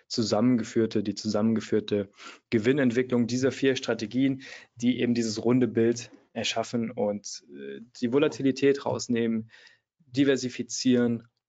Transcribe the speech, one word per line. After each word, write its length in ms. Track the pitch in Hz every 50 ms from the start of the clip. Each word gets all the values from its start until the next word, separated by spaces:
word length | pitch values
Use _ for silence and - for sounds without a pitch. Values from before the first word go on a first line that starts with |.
| _
zusammengeführte, 960 | - - 123 113 101 107 104 113 127 127 113 110 117 - 117 110 110 - 110
die 120 | 98 104 101
zusammengeführte 920 | - - 110 104 104 107 113 113 101 - - 113 107 104 - 104 104 101 - _ - - - - - _ -
Gewinnentwicklung 800 | - 113 104 127 135 151 135 123 110 127 127 127 127 120 120
dieser 260 | 110 123 127 131 131
vier 240 | 120 - 139 135 127
Strategien, 640 | 131 - - 117 113 117 104 113 127 135 135 135 131 - - - - - _ _
die 240 | 117 117 123 127 123
eben 120 | 123 120
dieses 320 | 120 120 113 113 107 110 -
runde 240 | 113 123 127 123 110
Bild 420 | 104 113 113 117 120 117 - - - - _ _
erschaffen 580 | - 117 107 - - 113 110 - - 120 113 107
und, 540 | - - 101 104 104 101 98 - - - _ -
äh, 280 | 69 69 69 69 69 69 117 120 _ -
die 140 | 127 120 120
Volatilität 720 | 143 151 151 147 - 135 135 127 - 139 139 139 139 -
rausnehmen, 640 | 120 127 120 - - 120 117 117 113 113 110 110 - - - - - _ _ _ _ _ _
diversifizieren 1300 | _ 131 120 135 143 139 139 123 127 123 - - 117 - - - - 131 123 120 120 117 117 113 - _ _ _ _